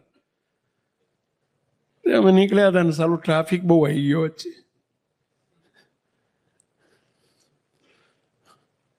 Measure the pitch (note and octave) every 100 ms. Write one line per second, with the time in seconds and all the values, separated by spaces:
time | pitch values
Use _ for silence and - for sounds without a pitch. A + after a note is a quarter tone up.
0 | _ _ _ _ _ _ _ _ _ _
1 | _ _ _ _ _ _ _ _ _ _
2 | - A#3 G3 F#3+ G3 G3 G3 F3+ E3+ D3+
3 | E3 E3+ E3 D#3+ D#3+ F3+ F3 E3+ C#3+ D3+
4 | C#3+ D#3 D#3+ D#3+ F3+ - _ _ _ _
5 | _ _ _ _ _ _ _ _ _ _
6 | _ _ _ _ _ _ _ _ _ _
7 | _ _ _ _ _ _ _ _ _ _
8 | _ _ _ _ _ _ _ _ _